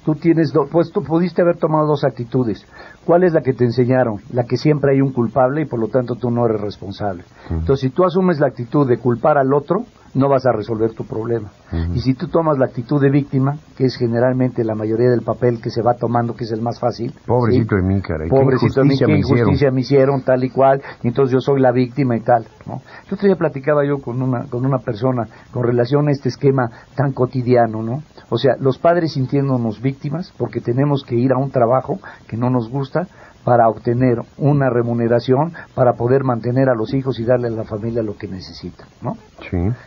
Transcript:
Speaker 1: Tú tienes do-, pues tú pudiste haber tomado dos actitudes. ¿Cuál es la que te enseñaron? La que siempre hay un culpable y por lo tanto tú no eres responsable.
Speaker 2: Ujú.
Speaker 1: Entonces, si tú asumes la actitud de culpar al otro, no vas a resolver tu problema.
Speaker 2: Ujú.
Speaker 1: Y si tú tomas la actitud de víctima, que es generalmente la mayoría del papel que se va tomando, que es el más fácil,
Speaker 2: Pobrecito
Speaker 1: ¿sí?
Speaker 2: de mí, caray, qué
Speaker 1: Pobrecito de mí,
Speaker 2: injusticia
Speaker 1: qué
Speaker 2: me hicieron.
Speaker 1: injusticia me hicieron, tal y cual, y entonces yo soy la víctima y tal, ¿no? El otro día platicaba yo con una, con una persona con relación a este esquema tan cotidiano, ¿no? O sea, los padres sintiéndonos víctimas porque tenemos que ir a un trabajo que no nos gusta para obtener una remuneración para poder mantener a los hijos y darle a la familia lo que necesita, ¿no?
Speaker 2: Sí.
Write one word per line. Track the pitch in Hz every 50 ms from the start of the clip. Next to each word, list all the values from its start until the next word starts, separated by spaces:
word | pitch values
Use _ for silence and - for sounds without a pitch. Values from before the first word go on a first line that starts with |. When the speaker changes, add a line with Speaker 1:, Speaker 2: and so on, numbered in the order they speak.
| -
Speaker 1:
Tú | 156 156
tienes | 151 - 170 165 160 160 131
do-, | 117 151 139
pues | 143 151 170 165 165
tú | - 202 143
pudiste | 127 160 165 180 180 170 -
haber | 180 175 170
tomado | - 175 160 156 156 151
dos | 151 151 139 160
actitudes. | 135 - - 120 - - 127 127 110 98 - - - - - - - - - -
¿Cuál | - 165 175 185
es | 175 160
la | 160
que | 127 131 123
te | 113 123
enseñaron? | 120 117 127 123 120 131 127 123 117 104 98 - -
La | - 123 120
que | - 127
siempre | 123 - 156 147 143 139 139 139
hay | 135
un | 135 139 131
culpable | 123 117 107 - 139 127 127 139 160
y | 156
por | 143 123 117
lo | 110
tanto | 104 - 131 120 117 120
tú | 120 - 120
no | 120 120 120
eres | 113 110 104
responsable. | 101 104 95 - 87 98 98 - 107 101 92 87 - - - - -
Speaker 2:
Ujú. | - 85 82
Speaker 1:
Entonces, | 82 85 139 135
si | 127 131 -
tú | - 180
asumes | 185 151 190 185 180 165 139
la | 147
actitud | 127 - - 120 - - 151 143
de | 123 120
culpar | 117 - 127 117 117 - 156 151
al | 143 135 131 139
otro, | 147 143 - 170 214 240 - - _ - - -
no | 131 135
vas | 139 139 127 -
a | 127
resolver | 113 107 104 117 113 107 113 113 113
tu | - 110
problema. | - 131 110 110 117 117 113 104 98 - _ - -
Speaker 2:
Ujú. | 87 85 82 85 87
Speaker 1:
Y | 123
si | 120 131 131
tú | - 180 147
tomas | - 165 165 156 151
la | 131 131
actitud | 120 - 127 117 - 151 143
de | 135 139
víctima, | 139 147 135 - - 131 131 139 147 151 - - -
que | - 131
es | 127 -
generalmente | - 127 117 117 117 123 127 127 127 127 127 123 123 113
la | 110 110
mayoría | 107 107 110 110 110 123 127
del | 123 113
papel | 113 - 110 - 123 123 117 117
que | - 120
se | - 120 107
va | 120 120
tomando, | - 120 113 120 120 120 117 107
que | - 123
es | 107
el | 113 107 117
más | 120 113 -
fácil, | - 120 107 - 117 - - - -
Speaker 2:
Pobrecito | - 117 123 120 113 120 104 117 110 107
Speaker 1:
¿sí? | 95
Speaker 2:
de | 90
mí, | 95 98 98
caray, | 92 - 85 78 78
qué | 85 131
Speaker 1:
Pobrecito | 135 135 139 127 123 120 113 - 135
de | 139
mí, | 143 139
Speaker 2:
injusticia | 131 127
Speaker 1:
qué | 135 156
Speaker 2:
me | 151
hicieron. | 139 127 120 117
Speaker 1:
injusticia | 117 101 98 - 143 135
me | 127 131
hicieron, | 127 - 139 135 131 135 139 131 131
tal | - 131 127 127
y | 127
cual, | - 127 135 135 139 139 - - - - -
y | 117
entonces | 117 139 139 127
yo | 127 131
soy | 120 147 143 135
la | 127 127
víctima | 120 127 127 120 123 147 139 123 117
y | 110
tal, | 117 - 120 117 113 - - - -
¿no? | - 110 135 - - - - -
El | - 196
otro | - 202
día | 202 185
platicaba | 170 170 151 - 135 131 156 151 147 143
yo | 143 143 139
con | 135 123 120 131 127
una, | 131 127 120 120 -
con | 123 123 131
una | 135 135 131
persona | - 131 127 - 135 131 127 123 110 107 - - - - -
con | - 113
relación | 117 123 120 120 120 143 143 147
a | 147
este | 139 - - 135
esquema | - - - 139 135 135 123 113 - - - - -
tan | - 139 139 127
cotidiano, | - 127 127 - 131 120 117 123 120 117 110 107 110 113
¿no? | 113 123 151 151 - - - - -
O | 113 117
sea, | - 135 117 -
los | 135 135 131 -
padres | - 170 175 175 170 151 -
sintiéndonos | 139 127 123 143 143 139 139 131 123 117 113 104 107
víctimas | 117 135 139 - - 143 143 165 185 - - -
porque | 120 113 - 120
tenemos | - 123 120 127 143 147 143 139 -
que | - 120
ir | 117 123 135 127
a |
un | 127 139 135
trabajo | - 131 117 110 127 131 - - 165 190 - - - - -
que | - 110
no | 113 120 123
nos | 127 127 110 110
gusta | 127 139 139 135 - 156 180 - - - - - - - -
para | 120 123 120 113 113
obtener | 107 107 - 123 120 123 131 127 120 113 - - -
una | - 151 139 147 143 135 127
remuneración | 117 120 113 117 117 117 117 113 120 120 - 131 127 131 156 170 170 - - - -
para | - 127 123 117
poder | - 120 120 131 139 131
mantener | 131 120 113 113 123 123 131 135 131
a | 123
los | 110 110 110 135
hijos | 135 127 135 120 113
y | 113
darle | 117 127 123 120
a | 117
la | 113 113 107
familia | - 113 104 104 117 117 117 113
lo | 107 101
que | - -
necesita, | 95 95 95 80 - - - - 87 - - - - _ -
¿no? | - 123 226 - - - _ - - -
Speaker 2:
Sí. | - 87 85 104 123 - -